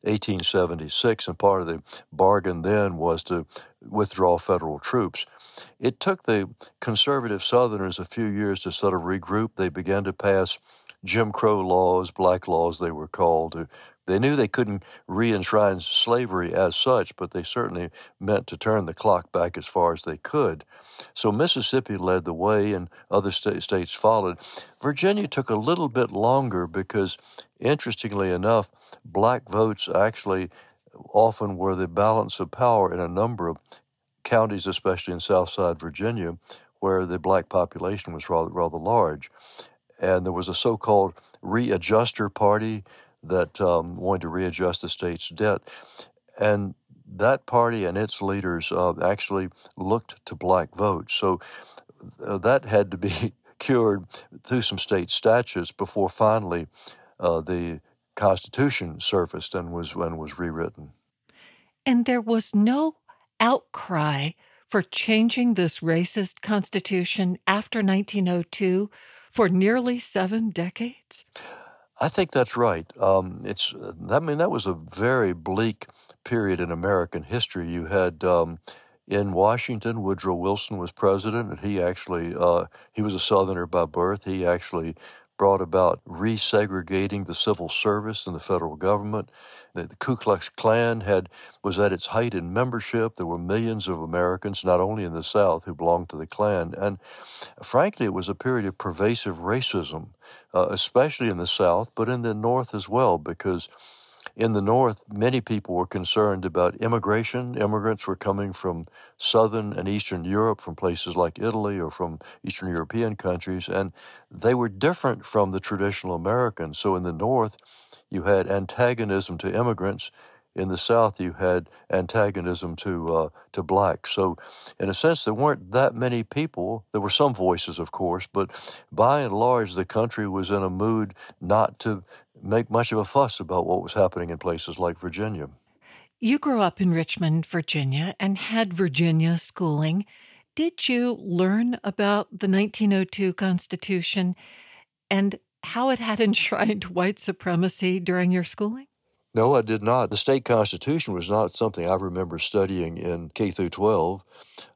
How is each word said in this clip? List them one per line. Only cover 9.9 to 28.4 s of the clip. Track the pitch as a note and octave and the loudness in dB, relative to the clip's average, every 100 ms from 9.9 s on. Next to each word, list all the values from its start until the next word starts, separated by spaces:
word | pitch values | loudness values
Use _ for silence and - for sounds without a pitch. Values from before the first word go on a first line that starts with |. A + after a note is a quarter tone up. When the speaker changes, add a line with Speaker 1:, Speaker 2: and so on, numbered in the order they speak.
| G2 | 0
Speaker 1:
to | G2 | -2
pass | - G2+ F#2+ F2+ - _ - - - | 0 2 4 2 -4 _ -20 -20 -12
Jim | F#2 A2 G#2+ | -2 0 0
Crow | - A2 G#2 | 2 2 4
laws, | F#2 F2+ F2+ F#2 F2+ | 4 4 4 2 0
black | - F#2 F2+ - | 2 2 2 2
laws | E2 E2+ E2 | 2 2 0
they | F2 | -4
were | D#2 D#2 | -4 -8
called, | - E2+ D#2+ E2 | 0 2 2 0
to | E2 D#2 - - _ - | -6 -10 -14 -20 _ -2
they | F#2+ | 2
knew | C3+ | 2
they | D3 A2 | 2 2
couldn't | - G#2+ G2 - - - | 0 -2 -4 -8 -18 -6
re-enshrine | F#2 A#2 G2+ F2+ G#2+ G2+ F#2 | 0 2 0 2 4 4 2
slavery | - - A#2 A#2+ A#2 F#2 E2+ | 0 0 2 2 0 -2 0
as | E2+ F2+ | 2 2
such, | - C3+ A#2+ F2 - | 2 2 2 0 -6
but | F2 | -8
they | F2+ | -6
certainly | E2 B2 A2 F2 E2 - - - | -6 -4 -4 -4 -8 -12 -20 -8
meant | G2 G2+ - | 0 0 -2
to | - | -4
turn | A2 G#2+ E2 | 0 0 0
the | |
clock | - G#2+ F2+ - | 0 2 2 2
back | F2+ E2+ F2+ | 0 0 -4
as | - | -4
far | F#2 E2+ | 2 2
as | D#2+ | 0
they | E2 D2+ | -6 -10
could. | - D3+ A2 D2+ - - - - - | -4 0 0 -2 -12 -20 -20 -18 -14
So | - A2 | -2 0
Mississippi | G#2+ E3+ C3 - C3 - G2 | 2 2 0 0 0 0 -2
led | F#2 F#2 | 2 2
the | E2+ | 0
way | E2 G2+ G#2+ G#2 | 0 2 4 2
and | F#2+ F2 - - | 0 -4 -14 -2
other | G2 G2 | 0 0
sta-, | - G#2 F2+ | -2 -2 -4
states | - F#2+ F2 | -2 -2 -2
followed. | - A2 A2+ F#2 E2+ - - - - | 2 4 4 2 -4 -12 -16 -18 -6
Virginia | C#3+ C#3 F#3+ G#3 D3+ | -4 0 2 2 -2
took | - B2+ | -2 0
a | G#2+ | 0
little | B2 F3 D3 | 2 0 0
bit | B2+ A#2 | 0 0
longer | G2 A2+ C3+ B2+ F#2 E2+ | 2 2 2 2 -2 -4
because, | F#2+ F#2 G#2 F#2 - - - - - | -4 -2 0 -2 -4 -18 -20 -20 -2
interestingly | B2+ D3 A#2+ - G#2+ G2+ F#2 | 0 0 -2 -6 -4 -2 0
enough, | F2+ | 2